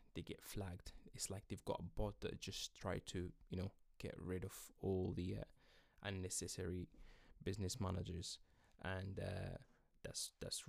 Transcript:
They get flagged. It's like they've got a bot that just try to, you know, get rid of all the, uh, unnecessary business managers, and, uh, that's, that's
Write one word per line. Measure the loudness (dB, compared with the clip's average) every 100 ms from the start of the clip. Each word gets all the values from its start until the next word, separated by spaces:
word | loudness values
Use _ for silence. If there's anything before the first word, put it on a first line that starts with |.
| -6 -4
They |
get | -4 -6
flagged. | -4 -2 -2 -4 -8 -10 -10
It's | -4 -2
like | -2 -4
they've | -2 0
got | 0
a | 0 2
bot | 0 2
that | -2 -2
just | -2 -2 -4 0
try | 2 2 2
to, | 0 0 -4 -2
you | 0
know, | 0 -2 -16 -6
get | -6 -2
rid | 0 0 0
of | -6 -10 0
all | 4 6 6 4
the, | 2 0
uh, | -2 -8 -20 -20 -20 -6
unnecessary | -2 0 2 0 0 0 0 0 -2 -8 -16 -16 -18 -4
business | 0 2 2 4
managers, | 4 4 2 -2 -2 -6 -10 -20 -20 -4
and, | -2 0 0 0
uh, | 0 0 0 -2 -8 -20 -20 -10
that's, | -6 -2 -4 -4
that's | -2 -2